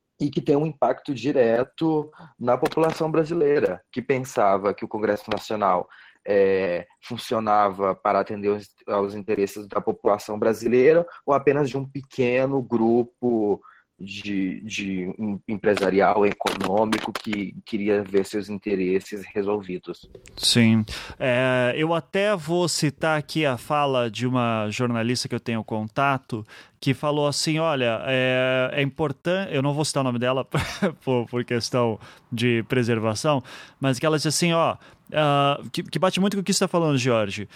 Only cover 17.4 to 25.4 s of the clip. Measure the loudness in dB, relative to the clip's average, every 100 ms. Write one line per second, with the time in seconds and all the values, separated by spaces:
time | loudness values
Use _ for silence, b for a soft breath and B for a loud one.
17.4 | -6 -10 -8 -4 0 0 2 0 0 -4
18.4 | -6 -8 -4 -2 0 0 -2 -12 -8 -4
19.4 | -2 -2 -4 -10 -10 -14 -16 -20 -20 -4
20.4 | 0 4 6 4 2 B B -6 0 2
21.4 | 2 2 0 0 0 -2 -2 -2 0 -2
22.4 | -2 0 0 0 -2 0 0 0 -2 0
23.4 | 0 0 -2 0 2 2 0 -2 -2 0
24.4 | 0 0 -2 -2 -2 0 0 -2 -4 -6